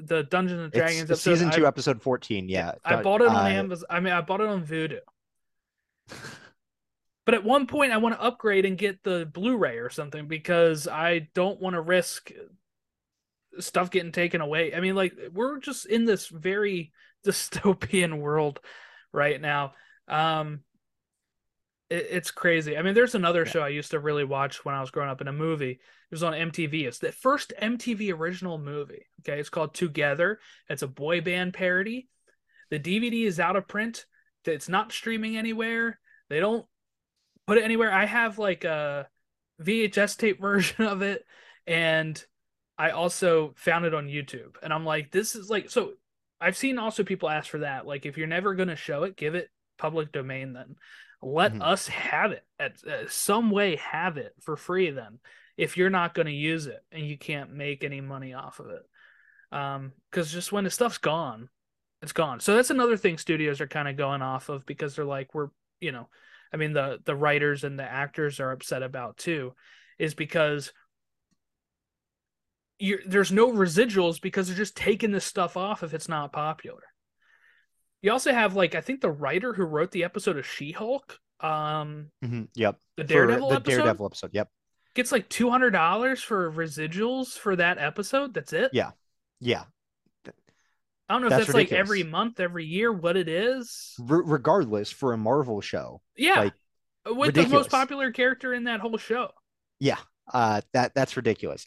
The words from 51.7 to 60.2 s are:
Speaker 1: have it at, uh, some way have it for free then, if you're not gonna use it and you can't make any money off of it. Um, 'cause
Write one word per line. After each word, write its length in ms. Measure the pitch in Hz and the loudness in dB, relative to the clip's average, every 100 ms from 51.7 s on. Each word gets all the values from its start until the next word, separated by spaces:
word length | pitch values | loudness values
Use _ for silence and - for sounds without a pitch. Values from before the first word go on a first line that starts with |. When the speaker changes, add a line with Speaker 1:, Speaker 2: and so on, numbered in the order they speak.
| 190 - | 0 -2
Speaker 1:
have 440 | - - 151 208 | -6 -2 0 0
it 140 | 160 _ - | -2 _ -8
at, 240 | 139 - - | -8 -8 -10
uh, 220 | 139 107 | -8 -6
some 420 | - - 208 233 | -4 2 2 4
way 280 | 202 202 151 | 4 2 0
have 400 | - 156 180 151 | -4 -4 -4 -6
it 160 | 107 _ | -12 _
for 140 | - 151 | -10 -8
free 340 | - 180 180 | -4 0 0
then, 280 | 135 110 113 - - _ - | -2 -12 -18 -20 -20 _ -6
if 220 | 160 175 | -4 2
you're 120 | 185 | 2
not 240 | 190 170 | 4 0
gonna 160 | 170 151 | 0 -2
use 360 | 143 151 165 147 | -2 -2 -2 -6
it 140 | 110 _ | -14 _
and 160 | 160 147 | -10 -10
you 100 | 147 | -10
can't 360 | - 147 139 | -8 -8 -10
make 300 | 143 143 143 | -10 -8 -6
any 180 | 147 139 | -8 -8
money 320 | 135 135 131 | -10 -12 -12
off 260 | 127 135 - | -14 -16 -16
of 80 | 117 | -14
it. 120 | 85 - _ - _ _ _ - | -14 -16 _ -20 _ _ _ -12
Um, 420 | 139 139 139 135 - - | -8 -6 -8 -10 -16 -8
'cause 200 | 180 | -4